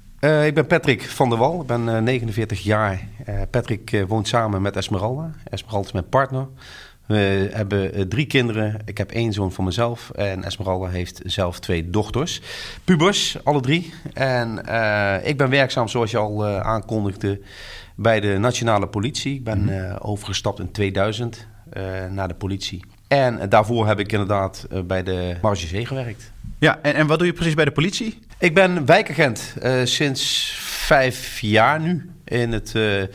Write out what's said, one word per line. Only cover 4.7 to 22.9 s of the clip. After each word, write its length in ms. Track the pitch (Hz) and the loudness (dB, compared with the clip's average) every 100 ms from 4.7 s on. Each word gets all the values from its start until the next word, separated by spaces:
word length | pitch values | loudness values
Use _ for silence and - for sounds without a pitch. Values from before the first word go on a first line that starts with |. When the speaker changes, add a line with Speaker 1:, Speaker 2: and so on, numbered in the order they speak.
| 101 | -2
Speaker 1:
Esmeralda. 560 | 98 101 104 131 160 160 - | -4 -2 -2 -4 -8 -10 -10
Esmeralda 380 | 104 - 104 98 | -10 -6 -4 -2
is 60 | |
mijn 160 | 98 85 | -4 0
partner. 380 | 131 135 131 135 - - - - - - | 0 0 -2 -6 -12 -20 -20 -20 -20 0
We 440 | 107 98 98 98 | 2 4 2 0
hebben, 400 | 110 101 101 95 | -2 0 0 0
eh, 80 | 101 | -2
drie 240 | 92 107 147 | -2 0 2
kinderen. 560 | 139 120 110 107 107 107 | 2 2 0 -2 -2 -8
Ik 120 | 98 | -6
heb 140 | 98 | -4
één 220 | 113 117 | -2 -2
zoon 180 | 101 95 | 0 -2
van 140 | - 92 | 0 -2
mezelf 440 | 90 120 117 - | 0 -2 -2 -10
en 340 | - 101 95 | -4 -4 -2
Esmeralda 440 | 92 - 95 92 92 | -8 -6 -2 -2 -2
heeft 340 | 90 90 - 92 | -4 -6 -8 -8
zelf 340 | - 90 90 | -2 -2 -2
twee 300 | - 87 85 | -2 -2 0
dochters. 520 | 98 104 117 170 - - - - - | -2 0 -2 -2 -6 -10 -12 -12 -8
Pubers, 540 | - 180 175 202 - - | 2 4 4 2 0 -2
alle 180 | - 147 | 0 2
drie. 320 | 123 165 170 - - | 2 0 0 -10 -14
En, 520 | - 135 123 117 110 - | -4 0 0 0 -4 -4
eh, 640 | 113 110 104 101 98 - | 0 2 2 2 0 0
ik 100 | 143 | 0
ben 120 | 139 | 4
werkzaam, 380 | 139 131 - 113 | 4 4 2 0
zoals 240 | 123 113 | 0 0
je 60 | 117 | 0
al, 280 | 107 104 104 | 0 0 0
eh, 140 | 98 | 0
aankondigde, 840 | 110 113 - 113 101 95 101 98 - - - - - - | 0 -2 0 -2 0 -2 -2 -2 -6 -18 -16 -16 -16 -2
bij 240 | 107 110 | 2 4
de 180 | 104 98 | 4 2
Nationale 480 | 117 123 113 104 98 | 2 2 2 2 2
Politie. 480 | 104 107 - 135 139 | -2 -4 -4 -6 -6
Ik 80 | |
ben, 200 | 113 104 | -4 0
Speaker 2:
Mhm. 60 | 98 | 0
Speaker 1:
eh, 260 | 95 92 95 | -2 -6 -8
overgestapt 600 | - 104 - 98 110 - | -6 -6 -6 -4 -4 -4
in 120 | 92 | -6
tweeduizend, 760 | - 101 95 101 110 120 107 - - - | -2 -2 2 0 0 -6 -8 -16 -20 -16
eh, 140 | - 95 95 92 | -10 -8 -8 -6
naar 180 | 95 95 | -4 -4
de 60 | |
politie. 500 | 90 98 98 - 90 - | -4 -4 -4 -6 -10 -14